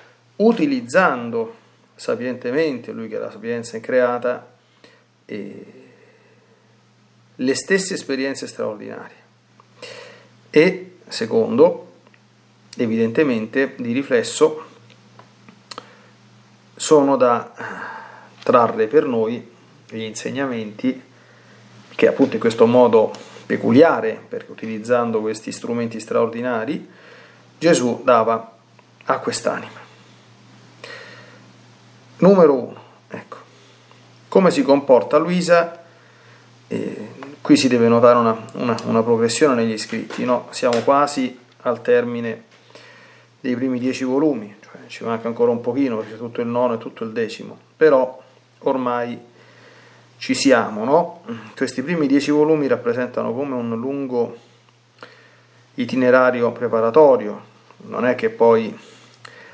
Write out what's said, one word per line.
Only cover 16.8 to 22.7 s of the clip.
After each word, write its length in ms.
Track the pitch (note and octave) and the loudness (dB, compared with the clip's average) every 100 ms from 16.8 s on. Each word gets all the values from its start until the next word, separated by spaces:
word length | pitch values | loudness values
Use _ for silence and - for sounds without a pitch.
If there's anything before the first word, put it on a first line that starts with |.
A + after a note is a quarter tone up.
| - D3+ C#3 C3+ | 4 4 4 2
da 340 | B2 A#2 - - - - - - - - - - | 2 2 -4 -14 -14 -14 -14 -16 -18 -20 -20 -12
trarre 460 | - B2 A#2 A2+ G#2+ | 2 2 2 0 0
per 180 | D3 C#3 | 2 2
noi 480 | A#2 A2 B2 - _ _ _ _ | -2 -4 -6 -12 _ _ _ _
gli 140 | A2 | -12
insegnamenti 1000 | A2 G#2+ B2 B2 C#3 A#2 G#2+ G#2 B2+ - - _ _ _ _ - - - - | -10 -10 -8 -6 -6 -6 -10 -6 -6 -6 -12 _ _ _ _ -20 -20 -20 -14
che 120 | - - | 0 2
appunto 280 | - C3+ | 4 0
in 60 | A2+ | 2
questo 260 | A2+ - | -2 4
modo 440 | A#2 | 6